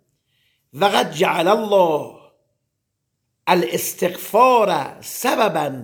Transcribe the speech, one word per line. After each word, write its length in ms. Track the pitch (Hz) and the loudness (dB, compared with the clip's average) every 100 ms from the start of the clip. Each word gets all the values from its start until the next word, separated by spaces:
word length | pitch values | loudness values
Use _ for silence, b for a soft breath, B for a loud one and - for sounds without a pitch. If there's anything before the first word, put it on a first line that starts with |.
| _ _ _ _ _ _ _ | _ _ _ _ _ _ _
«وقد 400 | 131 196 208 185 | -2 0 2 -2
جعل 360 | 151 175 160 170 | -2 -2 0 2
الله 640 | 220 220 202 175 151 117 - - _ _ _ _ _ _ _ _ _ _ _ - | 0 2 2 4 2 -6 -14 -20 _ _ _ _ _ _ _ _ _ _ _ 0
الاستغفار 1500 | 180 165 160 - - 180 180 - 208 254 247 202 160 135 - | 2 2 -4 -8 -4 -6 -6 -2 2 4 4 2 0 -4 -12
سبباً 720 | - - 247 311 214 160 147 135 | -16 -6 -4 0 0 -2 -4 -8